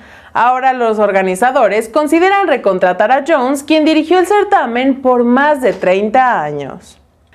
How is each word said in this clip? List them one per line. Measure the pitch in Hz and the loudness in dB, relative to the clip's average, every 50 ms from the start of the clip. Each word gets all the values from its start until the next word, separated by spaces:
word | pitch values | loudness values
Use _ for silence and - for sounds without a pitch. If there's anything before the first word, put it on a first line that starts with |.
| - - - - - - - | -20 -20 -20 -20 -16 -8 -4
Ahora | - 226 247 254 254 254 262 254 | 0 0 0 0 0 0 0 0
los | 254 240 226 220 214 | 0 0 -2 0 0
organizadores | 214 202 190 190 190 190 180 185 240 196 262 294 240 190 190 220 233 226 | 0 0 0 0 0 -2 -2 -2 0 0 2 2 0 0 0 -2 -4 -4
consideran | - 311 302 285 311 330 349 381 403 403 392 330 | -2 -2 0 0 0 2 2 2 2 0 0 0
recontratar | 294 254 - 196 190 185 185 180 180 185 208 214 262 | -2 -2 0 -2 0 0 0 0 0 0 0 0 0
a | 277 277 | 0 0
Jones, | 320 330 285 240 254 285 277 - | 0 0 0 0 -2 -4 -4 -2
quien | - 311 311 302 | 0 0 2 2
dirigió | 311 320 311 311 311 349 370 | 2 2 0 0 2 2 2
el | 349 | 2
certamen | 359 415 415 392 403 403 359 294 233 226 240 262 277 262 277 - | 2 2 0 0 2 0 0 0 -2 -2 -2 -2 -2 -2 -2 0
por | 254 247 247 240 | 0 0 2 2
más | 240 247 262 285 302 302 277 254 | 2 2 2 2 2 0 0 0
de | 208 180 | -2 -2
treinta | 190 190 175 185 196 208 214 202 262 254 247 226 180 151 | -2 0 0 0 0 0 0 0 2 2 2 0 -2 -2
años. | 151 147 147 139 131 - 180 - - - _ _ _ _ _ _ _ _ | -4 -6 -8 -8 -10 -12 -14 -18 -20 -20 _ _ _ _ _ _ _ _